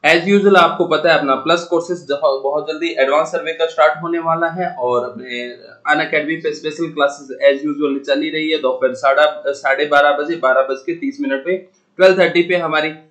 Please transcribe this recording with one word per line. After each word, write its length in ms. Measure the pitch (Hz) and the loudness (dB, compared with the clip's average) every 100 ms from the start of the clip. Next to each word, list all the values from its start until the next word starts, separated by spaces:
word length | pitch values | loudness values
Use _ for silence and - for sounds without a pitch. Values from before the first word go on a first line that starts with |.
as 180 | 151 170 175 | 4 2 4
usual 300 | 202 196 185 | 4 6 6
आपको 280 | 165 - 170 | 4 2 0
पता 260 | 156 175 | 2 4
है 60 | 151 | 2
अपना 160 | 139 | 2
plus 300 | 131 160 170 - | -2 0 -2 0
courses 280 | 170 170 175 135 | -2 -2 -8 -4
जहाँ 220 | 143 151 135 | 0 0 0
बहुत 240 | 139 147 151 | -2 -4 -4
जल्दी 200 | 151 165 - | -6 -4 0
एडवांस 260 | 135 147 160 | 2 2 0
survey 240 | 165 160 | -4 -6
का 140 | 160 160 | -4 -4
start 360 | - 156 151 | 2 2 2
होने 160 | 170 170 | -4 -4
वाला 300 | 165 165 165 | -2 -2 -2
है 180 | 170 175 | -2 -6
और 300 | - 123 123 | -4 -2 -2
अपने 380 | 123 117 127 120 123 120 - - 147 | -2 -10 -10 -10 -10 -14 -20 -10 -2
Unacademy 480 | 151 151 156 147 165 | -2 0 -2 -2 -4
पे 100 | 160 | -4
special 380 | - 156 151 160 | -6 -8 -6 -6
classes 440 | 147 143 - 135 123 143 | 0 -2 -2 -14 2 2
as 120 | 139 | 2
usual 340 | 151 143 147 139 143 | -2 -2 -2 -2 -2
चल 160 | 139 | -2
ही 80 | 156 | -2
रही 200 | 156 156 | -4 -2
है। 80 | 156 | 0
दोपहर 340 | 131 127 131 | -2 0 -2
साढ़ा, 480 | 127 135 139 151 - 143 | 0 0 2 2 0 -6
साढ़े 400 | 139 143 135 147 | -4 -2 -2 2
बारह 300 | 143 147 143 | 4 4 2
बजे, 200 | 151 165 | -2 -2
बारह 260 | - 135 | 2 2
बज 200 | 135 135 - | 0 -4 -6
के 80 | |
तीस 260 | 170 139 135 | -6 -6 -6
मिनट 240 | 139 135 | -4 -4
पे, 120 | 170 185 - _ _ - | -2 -6 -6 _ _ 4
ट्वेल्व 200 | 185 190 | 4 6
थर्टी 240 | 170 170 | 2 2
पे 140 | 170 175 | 0 0
हमारी 340 | 165 156 156 156 _ | 0 -2 -2 -8 _